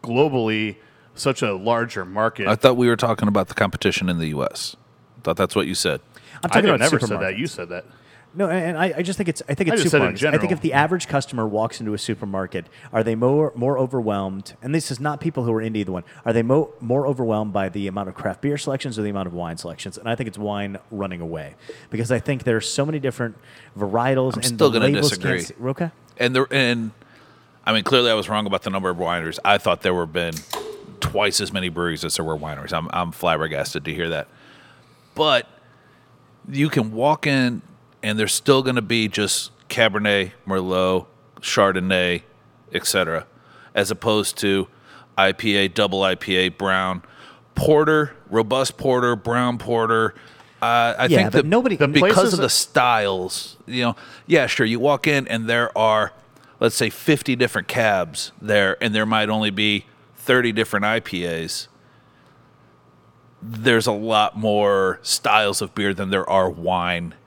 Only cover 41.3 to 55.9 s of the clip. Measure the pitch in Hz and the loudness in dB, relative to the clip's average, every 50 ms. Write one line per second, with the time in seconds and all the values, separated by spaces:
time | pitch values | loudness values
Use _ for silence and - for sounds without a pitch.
41.3 | _ - - - - - 101 98 92 92 90 92 95 90 90 90 87 85 - _ | _ -10 -6 -2 4 4 4 4 4 0 0 2 2 2 2 2 0 -2 -6 _
42.3 | _ _ _ _ _ _ _ - - 82 - - - 95 90 80 80 80 - _ | _ _ _ _ _ _ _ -6 -6 -4 -2 0 0 0 0 0 -2 -6 -6 _
43.3 | _ - _ - - - - - _ 104 98 92 110 - - 117 107 107 101 - | _ -20 _ -20 -20 -20 -20 -4 _ -2 -2 -2 -4 -2 0 0 0 0 0 -2
44.3 | - - - 101 98 98 92 - _ - _ - - - - _ _ 95 98 95 | -6 -2 0 0 0 0 -2 -4 _ -20 _ -20 -20 -20 -20 _ _ 2 2 2
45.3 | 95 - 113 110 101 101 98 95 82 110 104 98 95 95 98 95 92 - - - | 2 0 -2 0 2 2 2 0 2 0 0 0 2 0 2 0 0 -2 -2 0
46.3 | 92 92 92 92 87 - 98 98 95 95 95 92 92 90 - - - - - - | 0 2 2 0 -2 -2 0 0 2 2 0 -2 -4 -6 -10 -16 -20 -20 -20 -20
47.3 | - - _ _ _ - - 151 156 151 156 151 156 151 151 143 - - - - | -20 -20 _ _ _ -2 2 4 4 4 4 4 2 2 0 -2 -8 -20 -14 -2
48.3 | - 113 117 104 127 131 135 - - - - 131 127 123 123 120 120 104 - 117 | 0 0 0 2 0 0 0 -2 -4 -4 0 0 2 2 2 0 0 -2 -2 -2
49.3 | 117 123 123 123 123 113 - 120 120 113 113 113 113 113 110 107 - - - - | 0 0 0 0 -2 -4 -4 -2 0 0 2 2 2 2 0 -2 -4 -8 -20 -20
50.3 | - - - - _ - - 117 117 120 117 117 113 - 123 123 147 196 190 214 | -20 -20 -20 -20 _ -4 0 2 4 4 4 2 2 2 2 4 6 4 4 4
51.3 | - 156 135 151 196 240 254 254 196 - 151 139 151 151 156 196 220 196 190 220 | 2 2 2 4 2 2 2 2 2 2 0 2 4 4 4 6 6 4 4 4
52.3 | 185 160 139 117 - - - - - 147 123 123 117 110 104 101 95 92 90 92 | 2 0 0 0 0 0 -2 0 2 2 4 4 4 2 2 0 0 -2 -4 -6
53.3 | - - - - - _ - - 123 123 120 117 - - - - - - - - | -8 -10 -10 -12 -18 _ -14 -6 -4 -2 0 0 -2 -4 -12 -20 -20 -20 0 4
54.3 | 165 156 131 113 - - 120 110 117 117 123 143 143 - - 156 147 139 131 - | 4 4 4 2 2 0 2 2 2 2 2 2 2 2 2 2 2 2 0 -2
55.3 | 113 113 113 113 117 120 120 - - - 110 110 | -4 -4 0 0 2 2 0 0 0 2 2 4